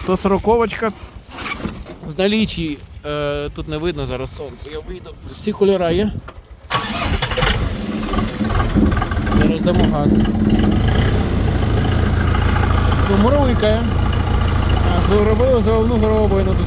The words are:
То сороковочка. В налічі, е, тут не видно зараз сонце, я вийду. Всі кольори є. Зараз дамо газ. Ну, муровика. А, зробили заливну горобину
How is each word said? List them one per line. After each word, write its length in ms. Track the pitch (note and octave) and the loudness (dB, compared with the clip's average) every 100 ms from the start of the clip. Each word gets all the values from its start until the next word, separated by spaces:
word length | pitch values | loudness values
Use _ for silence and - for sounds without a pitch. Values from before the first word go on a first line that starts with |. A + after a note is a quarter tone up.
| - | -2
То 120 | F#3 | 0
сороковочка. 720 | G3 F#3+ G#3 A#3 A3 - A3+ - - - - - - - - - - - - | 0 0 2 2 0 -2 -6 -6 -14 -20 -18 -14 -10 -8 -10 -10 -14 -14 -10
В 120 | D3 | -2
налічі, 580 | G3 G#3+ G#3 - D#3+ C#3+ - - D3 | 0 0 0 -2 -6 -8 -12 -14 -8
е, 440 | D3 D3 D3 D3 | -4 -4 -4 -6
тут 180 | E3 D3+ | -10 -8
не 100 | D3+ | -6
видно 280 | E3+ D3 C3 | -4 -4 -6
зараз 300 | B2+ C3 - | -6 -8 -10
сонце, 340 | C#3+ A#2+ C#3+ | -14 -14 -14
я 60 | D#3 | -12
вийду. 300 | D#3 F#3 - - - - | -12 -14 -16 -18 -16 -8
Всі 140 | G#3+ | -6
кольори 440 | G#3 G3 F#3+ E3+ F3 | 0 2 2 2 0
є. 160 | G#3 - - - - - - - - - - - - - - - - - - - - - - - - - - - - - - - - - | 0 -4 -10 -16 -20 -20 -6 -6 -4 -4 -2 -2 -2 0 0 0 -2 -4 -4 -6 -4 -2 -2 -2 -2 0 2 2 2 0 -2 -2 0 2
Зараз 200 | - - | 2 2
дамо 220 | - - - | 0 2 2
газ. 160 | D3 - G#3+ - - - - - - - - - - - - - - - - - - - - - - - - - - - - - | 2 2 2 2 2 2 4 4 2 2 2 2 2 0 0 0 0 0 2 2 2 2 2 2 2 2 2 2 2 2 2 2
Ну, 80 | G3 | 4
муровика. 560 | A3 C#4+ C4+ A#3 G#3+ A3 A#3 - - - - - - - - - - F3+ | 4 4 2 2 2 2 0 0 0 0 0 0 0 0 2 2 2 2
А, 100 | F#3 | 2
зробили 540 | G#3 G#3 A3 C4 B3 | 4 2 2 4 4
заливну 360 | G#3 A3 A3+ A#3 | 4 2 2 2
горобину 580 | G#3+ G#3+ G#3 G3 F#3+ - | 2 2 2 2 2 2